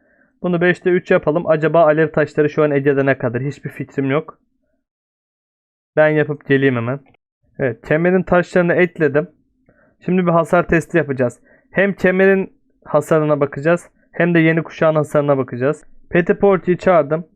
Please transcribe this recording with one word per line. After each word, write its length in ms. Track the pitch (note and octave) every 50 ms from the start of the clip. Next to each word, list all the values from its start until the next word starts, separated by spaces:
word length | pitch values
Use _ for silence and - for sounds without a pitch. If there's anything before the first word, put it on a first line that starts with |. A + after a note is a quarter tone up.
| _ _ _ _ _ _ _ _
Bunu 200 | - F3+ F3 E3
beşte 280 | F3+ F3+ E3+ - - F#3
üç 220 | F3 F3+ - -
yapalım. 360 | F#3+ F3 - - - F3 E3+
Acaba 360 | - D#3+ D#3 D3+ D#3+ D#3 E3+ E3
alev 280 | D3+ D3+ D#3 D#3+ D3+
taşları 380 | - D#3 D3+ D3+ - - D3+ D3
şu 140 | - - D3+
an 80 | D3+
Ege'de 340 | C#3+ C#3+ C#3 D3 C#3 C3+ C3+
ne 120 | C#3 C3
kadar? 240 | - - B2 A#2 A#2+
Hiçbir 280 | C3 C#3+ C3+ - - D3+
fikrim 420 | - - C#3 - - - C3+ C3+
yok. 280 | C3+ D#3 D#3 - - _ _ _ _ _ _ _ _ _ _ _ _ _ _ _ _ _ _ _ _ _ _ _ _ _ _ _ _ _ _ _ -
Ben 140 | D3+ D#3 D#3
yapıp 380 | D3+ D3+ D3 D3 D3 - -
geleyim 280 | - C#3 C3+ C#3 C3+ B2+
hemen. 240 | A#2+ A2+ A#2+ C3+ C#3+ - _ _ _ _ _ _ _ _ _ _ -
Evet, 280 | C#3 B2 A2+ - -
kemerin 360 | - D3+ D#3 E3+ F3+ F#3 F#3+ F3
taşlarını 500 | - F3+ F3+ E3+ - - F#3 F3 E3+ E3
ekledim. 560 | D3+ F3+ E3+ - - D#3+ C#3 C3 D3 F3 - _ _ _ _ _ _ _ _ _ _ _ _ _ _ -
Şimdi 200 | - F3+ F#3 F3+
bir 60 | E3+
hasar 360 | E3 E3+ E3 D#3+ - F3 E3+
testi 300 | - F3 E3 D#3 - -
yapacağız. 420 | E3+ D3 C3+ C3+ B2+ B2+ A#2+ - _ _ _ _ _ _ _
Hem 220 | - E3+ F#3+ G3+ F#3
kemerin 680 | - - F#3 F#3 F#3 F#3+ G3 G3 F#3+ F#3 - _ _ _ _ _ _ -
hasarına 540 | - - D3+ D3 - E3 D#3 D3+ D3+ D3+ C#3+
bakacağız, 500 | C#3+ C#3 - C#3 C#3 E3 F3 F3 - - _ _ _ _
hem 220 | - - E3+ F3 E3+
de 60 | E3+
yeni 240 | D#3+ E3 E3 E3+ D#3+
kuşağın 320 | - - - - D#3+ D#3
hasarına 420 | D3+ D3 D3 - D3+ C#3+ C#3+ C#3+
bakacağız. 460 | C3+ B2+ - - A#2+ B2+ C#3 D#3 - - - - - - -
Petiporti'yi 680 | - F3 F3 - G3 - G3+ G3+ F#3+ F3 - F#3 F3+
çağırdım. 500 | - - F#3 F3+ E3 C#3+ C#3 D3+ E3 F3 _ _